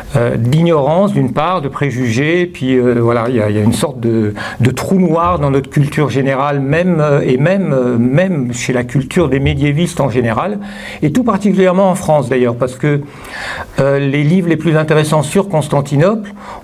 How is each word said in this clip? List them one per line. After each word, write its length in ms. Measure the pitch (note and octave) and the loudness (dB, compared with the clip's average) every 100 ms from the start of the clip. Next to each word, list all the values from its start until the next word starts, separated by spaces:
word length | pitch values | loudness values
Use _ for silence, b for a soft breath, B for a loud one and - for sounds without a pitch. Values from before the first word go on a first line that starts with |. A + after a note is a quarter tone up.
| B B2 | B 0
euh, 220 | A#2+ C3 | 0 0
d'ignorance, 760 | A#2 D3+ E3+ D#3 C3+ E3+ G3+ | 0 2 4 2 2 2 2
d'une 220 | G3+ C3 | 0 0
part, 280 | C3+ D#3+ F#3 | 0 -2 -2
de 60 | C#3 | -4
préjugés, 800 | - C#3+ B2 B2 A2+ D3 F3 F3 | -4 -4 -2 -2 0 0 0 -2
puis, 320 | - C3 B2+ | -4 0 2
euh, 180 | B2 A#2+ | 2 2
voilà, 240 | A#2 A#2 A2+ | 2 0 0
il 80 | B2 | 0
y 60 | |
a, 80 | G#2+ | 0
il 60 | G#2 | 2
y 20 | |
a 40 | |
une 100 | G#2+ | 2
sorte 260 | A#2+ D#3+ B2+ | 0 -2 -2
de, 340 | A#2 A2+ G#2 G2+ B B | -2 0 0 -4 B B
de 100 | B2+ | 0
trou 240 | C3 - G3 | 0 0 2
noir 440 | F3 E3 F3 F3 | 2 2 0 0
dans 120 | C#3+ | 0
notre 180 | C3+ C3+ | 0 0
culture 400 | D3 D3 D3+ C#3 | 0 0 0 0
générale, 520 | C3 C3+ C3 C#3+ C#3+ | 0 0 0 0 -2
même, 380 | C3+ D#3+ F3+ E3 | 0 0 2 2
euh, 200 | D3+ C#3+ - | 2 2 2
et 120 | B2+ | 2
même, 360 | D#3+ G3 G3 | 2 0 0
euh, 240 | C3+ B2 A#2+ | 0 0 2
même 560 | B2 C#3+ F#3+ D#3+ B2 | 2 2 2 0 -2
chez 180 | A#2+ - | -4 -2
la 120 | B2 | -2
culture 440 | B2 B2+ C3 F3+ D3+ | -2 -2 -2 0 0
des 140 | C3+ | 2
médiévistes 580 | C#3+ C#3+ D3 D3 F3 - | 0 0 0 0 -2 0
en 100 | C3 | -2
général, 500 | A#2 A2+ A2 F3 G3+ B B B B | 0 0 0 -4 -6 B B B B
et 100 | D3+ | -2
tout 120 | B3 | 0
particulièrement 680 | A#3 G3 G#3 F3+ F#3 F3+ F#3+ | 0 0 2 2 4 4 2
en 60 | F3+ | 2
France 340 | - D3+ A#2+ | 0 0 2
d'ailleurs, 260 | B2+ B2 A#2+ | 2 0 0
parce 200 | B2+ - | -4 -2
que, 260 | D3 C#3+ C#3+ B B B B B B - | -2 -2 -4 B B B B B B -2
euh, 200 | C#3 C#3 | 0 2
les 240 | C#3 D3 | 0 0
livres 240 | D3+ F#3+ E3+ | 2 2 2
les 100 | D#3 | 0
plus 200 | E3+ D#3 | 2 0
intéressants 460 | D#3 D#3 D3 D#3 | 2 2 2 0
sur 260 | D3 G3 G3 | 0 0 0
Constantinople, 840 | D#3 C#3+ D3 C#3 C#3 F3+ A3+ G#3 - B B | 0 0 -2 0 2 2 2 -4 -14 B B